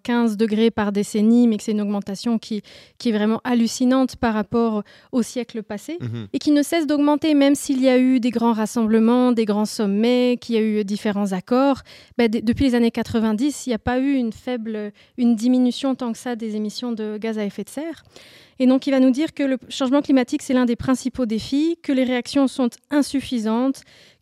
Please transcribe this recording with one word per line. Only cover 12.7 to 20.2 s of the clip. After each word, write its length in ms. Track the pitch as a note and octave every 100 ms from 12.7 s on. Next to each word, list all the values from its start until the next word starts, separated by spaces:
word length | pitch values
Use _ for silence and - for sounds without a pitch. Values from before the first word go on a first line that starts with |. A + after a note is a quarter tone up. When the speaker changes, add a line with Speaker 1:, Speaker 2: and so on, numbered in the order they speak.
Speaker 1:
années 160 | A#3+ A#3
quatre-vingt-dix, 760 | A3+ A3 A#3 A3 G#3+ C#4+ - B3+
il 40 |
n'y 40 |
a 40 | A3
pas 220 | - B3
eu 140 | C#4
une 180 | C4+ A#3
faible, 580 | - - B3 A3 G#3+ G#3 - _ -
une 180 | A#3+ A3+
diminution 580 | A#3+ B3+ B3 - C4+
tant 160 | B3+ B3
que 80 | A3
ça 160 | B3+
des 220 | A#3 A3 G#3+
émissions 340 | G#3+ - B3
de 260 | A3 G#3+ G#3+
gaz 220 | A3+ G#3+
à 60 |
effet 180 | G3+ G#3
de 60 | G3
serre. 340 | - E4 D4 _ - - - - -
Et 80 | B3+
donc, 220 | C4 C#4+
il 20 |
va 80 | C4+
nous 140 | C4
dire 220 | B3 D#4+
que 100 | -
le 120 | C#4 C4 -
changement 340 | - C4 C#4+
climatique, 400 | C#4+ C4